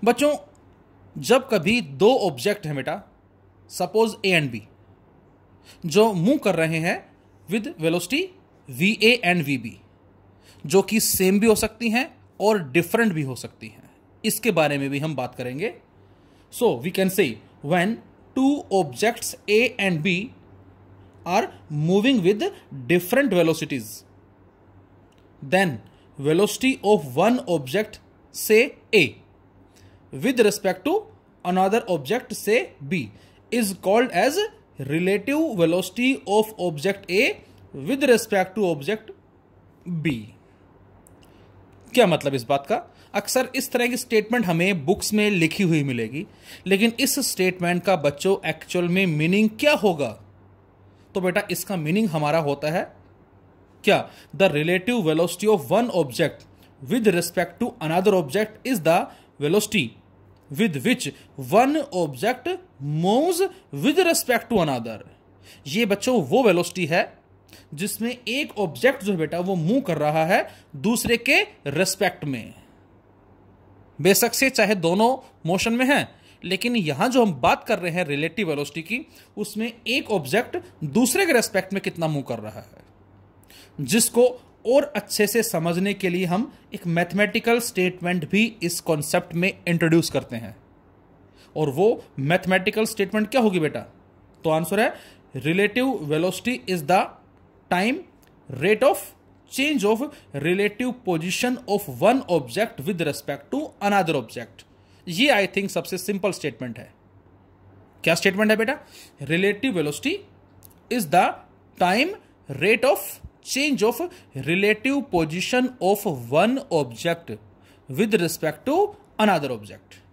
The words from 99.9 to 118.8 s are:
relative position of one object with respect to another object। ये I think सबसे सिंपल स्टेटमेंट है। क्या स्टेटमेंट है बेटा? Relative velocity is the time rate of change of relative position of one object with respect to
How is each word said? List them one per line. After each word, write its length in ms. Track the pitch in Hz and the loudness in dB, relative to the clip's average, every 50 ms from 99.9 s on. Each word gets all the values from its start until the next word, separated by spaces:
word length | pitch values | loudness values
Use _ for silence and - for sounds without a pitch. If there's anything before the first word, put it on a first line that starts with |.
| 220 214 269 294 - - - _ - | 0 0 -2 -8 -10 -16 -20 _ -10
relative 560 | 139 139 160 180 196 202 208 208 - 247 254 240 - - | -6 -2 -2 0 0 0 -2 -2 -4 -6 -6 -6 -8 -4
position 520 | - 175 165 160 185 180 - - 247 254 240 - - | -2 -2 -2 -2 -4 -4 -2 -2 -2 -2 -4 -4 -4
of 200 | 196 202 - - 131 120 | -2 -2 -2 -6 -6 2
one 220 | 143 202 247 269 226 - | 4 4 4 4 2 0
object 540 | 180 165 139 120 117 180 214 226 - - 131 | 0 0 0 -2 -2 -2 -2 -2 -4 -10 -6
with 160 | 151 208 165 165 | -6 -4 -2 -2
respect 480 | 151 135 - - - 143 139 - - | -4 -4 -6 -8 -10 -10 -10 -8 -6
to 120 | - 269 311 - - _ - | -6 -6 -6 -6 -10 _ -2
another 340 | 202 202 202 185 160 156 | 2 2 2 2 2 0
object। 480 | 139 120 110 - 123 117 - - - - _ _ _ _ _ _ _ _ | -2 -2 -6 -10 -12 -12 -14 -16 -20 -20 _ _ _ _ _ _ _ _
ये 240 | - 170 165 233 294 262 | -10 -2 0 4 4 4
I 140 | 208 196 185 - | 4 2 0 0
think 160 | 202 196 190 | -4 -4 -2
सबसे 280 | - 175 165 - - 180 | -4 -6 -6 -4 -8 -8
सिंपल 340 | - - 208 196 180 208 175 | -6 -6 -6 -2 -2 -4 -4
स्टेटमेंट 460 | - - 151 - - 131 123 113 - | -4 -6 -8 -8 -8 -12 -12 -12 -14
है। 140 | - - - _ _ _ _ - _ _ _ _ _ _ _ _ _ - - - - _ _ _ - | -16 -20 -20 _ _ _ _ -20 _ _ _ _ _ _ _ _ _ -20 -20 -20 -20 _ _ _ 0
क्या 100 | 165 165 | 0 0
स्टेटमेंट 360 | 160 - 202 180 190 220 214 | 2 2 0 2 2 2 2
है 60 | 220 | 2
बेटा? 220 | 214 226 220 285 294 - - - - - - _ _ 147 | 2 2 -2 -4 -6 -8 -20 -20 -20 -20 -20 _ _ -6
Relative 500 | 127 156 170 190 202 202 202 - 269 226 | -2 -2 0 2 0 0 0 -2 -4 -2
velocity 400 | 175 151 147 147 - - 269 359 403 - - - - _ _ _ - - - - _ _ _ | -2 -2 -2 -4 -4 -4 -4 -6 -6 -8 -14 -20 -20 _ _ _ -20 -20 -20 -20 _ _ _
is 200 | 220 254 208 151 | -4 -4 -2 2
the 160 | 135 175 202 269 - - - - _ _ _ _ _ - | 2 4 4 4 0 -6 -14 -20 _ _ _ _ _ -2
time 360 | 185 175 185 220 277 349 403 - - _ _ _ _ _ | 0 2 2 2 0 -2 -4 -10 -16 _ _ _ _ _
rate 360 | 139 123 156 196 226 214 - | -8 -2 0 2 2 2 4
of 260 | 262 349 392 - - - - - - _ _ _ | 2 2 0 -2 -12 -14 -16 -18 -20 _ _ _
change 380 | - - 254 277 302 277 185 196 | -8 -4 -2 0 0 0 2 2
of 180 | 220 226 - 339 349 - - - - _ 135 120 139 | 0 0 -2 -6 -8 -8 -14 -20 -16 _ -10 -4 -2
relative 500 | 165 190 196 208 214 214 - 262 277 285 226 - - | 0 2 2 2 2 2 0 -2 -2 -2 -4 -2 0
position 560 | 175 165 156 151 180 185 - - 254 254 247 - - 170 | 0 0 0 -2 -6 -6 -2 0 0 0 0 -4 -2 0
of 200 | 185 202 208 - 214 156 127 120 117 | 0 0 0 0 -6 -6 -6 -8 -2
one 220 | 123 151 185 220 254 269 - - - | 2 2 2 2 0 -2 -4 -2 -2
object 600 | 160 143 123 117 - - 170 170 170 - - 113 107 - - - _ _ _ - _ _ _ | -2 -2 -2 -6 -6 -4 -4 -4 -4 -6 -14 -14 -14 -14 -20 -20 _ _ _ -20 _ _ _
with 240 | 135 131 208 226 208 | -2 -2 -2 0 2
respect 440 | 202 175 160 160 - - 156 151 - - | 0 0 0 -4 -4 -4 -6 -6 -4 -4
to 100 | - 285 349 | -2 2 2